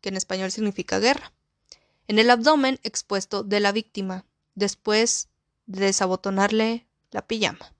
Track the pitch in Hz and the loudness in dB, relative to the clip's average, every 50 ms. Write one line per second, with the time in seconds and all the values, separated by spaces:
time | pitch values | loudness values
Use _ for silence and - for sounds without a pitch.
0 | - 202 190 190 190 _ 190 190 190 190 202 214 214 208 196 - 175 - 190 190 | -8 -8 -6 -6 -6 _ -4 -4 -4 -6 -4 -2 -4 -4 -2 -4 -6 -4 -2 2
1 | 208 240 285 277 - - _ _ _ _ _ _ _ _ - _ _ _ _ _ | 2 2 2 0 -4 -16 _ _ _ _ _ _ _ _ -20 _ _ _ _ _
2 | _ - 208 214 220 240 247 240 226 294 311 294 262 262 262 - _ 233 - - | _ 0 2 4 6 6 6 6 6 4 4 4 2 0 -2 -2 _ -10 -10 -10
3 | - _ 202 196 - _ - 202 214 202 208 208 208 202 202 226 220 _ _ 208 | -6 _ -4 -4 -4 _ -8 -8 -4 -2 0 2 2 2 0 0 -4 _ _ -8
4 | 190 190 185 185 - _ _ _ _ _ _ 190 202 196 - _ _ 214 214 214 | -8 -6 -8 -10 -14 _ _ _ _ _ _ -4 -2 -2 -4 _ _ 0 2 2
5 | 226 233 - - - _ _ _ _ _ _ _ _ - 185 190 196 196 196 - | 2 2 -2 -4 -6 _ _ _ _ _ _ _ _ -14 -4 0 0 0 2 2
6 | 196 185 185 185 - 202 196 190 196 202 214 220 220 226 226 233 _ _ _ _ | 0 0 -2 -2 -2 -2 0 0 2 2 2 2 2 0 -2 -6 _ _ _ _
7 | _ _ - 208 - _ 226 220 208 - - - - - _ | _ _ -10 -10 -6 _ -4 -2 -2 -2 -2 -6 -18 -20 _